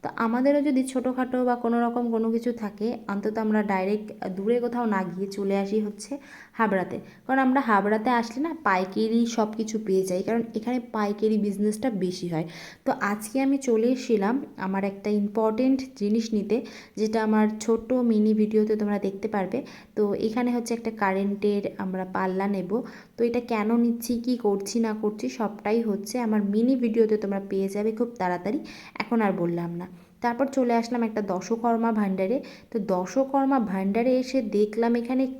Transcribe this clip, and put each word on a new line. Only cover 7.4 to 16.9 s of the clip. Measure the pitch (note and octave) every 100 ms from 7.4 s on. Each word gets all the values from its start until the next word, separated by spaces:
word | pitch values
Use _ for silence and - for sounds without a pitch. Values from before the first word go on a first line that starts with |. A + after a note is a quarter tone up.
| C4
আমরা | C4 A#3
হাবড়াতে | G3+ G3+ G#3+ A3
আসলে | A#3+ A3+ B3+ D#4+
না | D#4 G#3+
পাইকারি | F#3 F#3+ G#3+ A3 A3+ A#3 -
সব | G#3+ G#3+
কিছু | A3 A3 G#3+
পেয়ে | F#3+ F#3+
যাই, | F3+ F#3+
কারণ | A#3 A3+ A3+
এখানে | A3+ B3 A#3+ A3
পাইকারি | G#3 G#3 A3 G#3+ G#3
বিজনেসটা | F#3+ G#3 G#3+ C4 G3+
বেশি | F3+ F3+ F3
হয়। | E3 E3+ - - - -
তো | C4 G3+
আজকে | G#3 - C4+ C4+
আমি | C#4 B3+
চলে | A3 A#3 B3+
এসেছিলাম | - A3 G3 C4+ - -
আমার | F#3+ G3 G3
একটা | G3 G#3
ইম্পর্টেন্ট | G#3 G3+ G#3+ A3 A3 C4 C4 - -
জিনিস | G#3 A3 A3
নিতে, | G#3+ G3 A3+ A3+ - -